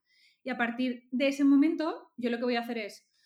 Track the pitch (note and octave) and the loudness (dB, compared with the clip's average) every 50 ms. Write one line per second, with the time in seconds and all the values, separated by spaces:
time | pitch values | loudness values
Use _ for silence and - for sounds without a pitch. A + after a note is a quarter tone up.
0 | _ _ _ _ _ _ _ _ - C4 B3 - A#3+ A#3 A#3 A#3+ B3+ B3+ A#3+ - | _ _ _ _ _ _ _ _ -10 -8 -4 -4 -2 -4 -2 -2 -4 -4 -4 -6
1 | - _ - B3 C#4 C4+ C#4 C#4 C#4+ C#4 C#4+ C#4 D4 D#4+ E4+ - D#4 E4 G#4+ - | -10 _ -4 0 0 0 2 2 4 6 6 6 6 4 2 0 -2 -4 -6 -8
2 | - - _ - A#3+ A#3 A#3+ A#3 B3+ B3 B3 A#3 A#3 A#3 A#3+ A3+ G#3+ G3+ - - | -10 -18 _ -6 -4 -4 -4 -2 -2 -2 -2 -2 -4 -4 -6 -8 -8 -10 -12 -16
3 | _ _ _ _ _ | _ _ _ _ _